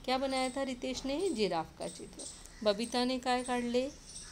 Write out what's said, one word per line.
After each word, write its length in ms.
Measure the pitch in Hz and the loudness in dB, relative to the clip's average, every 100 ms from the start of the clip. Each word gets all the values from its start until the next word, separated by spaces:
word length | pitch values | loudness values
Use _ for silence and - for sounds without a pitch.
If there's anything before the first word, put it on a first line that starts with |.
क्या 120 | - 254 | 2 2
बनाया 320 | 269 262 254 | 4 2 2
था 140 | 262 | 0
रितेश 420 | 269 247 262 247 | -2 -2 -2 -2
ने? 240 | 262 285 381 | 0 2 2
जिराफ 480 | 226 196 165 160 - | 2 2 2 -2 -8
का 80 | 165 | -10
चित्र। 360 | - - - - - - - | -8 -12 -12 -14 -14 -16 0
बबीता 420 | 214 202 233 247 | 2 2 0 2
ने 140 | 247 262 | 2 2
काय 240 | 254 247 | 2 0
काढले? 480 | 247 247 240 247 269 - - - - | 2 0 2 2 0 -6 -14 -14 -14